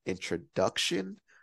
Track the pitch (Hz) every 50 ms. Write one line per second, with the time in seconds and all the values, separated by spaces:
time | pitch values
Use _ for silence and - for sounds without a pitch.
0 | - - 92 90 - - 92 85 - - - - 95 95 - - - - 175 185
1 | 190 190 208 - _ _ - -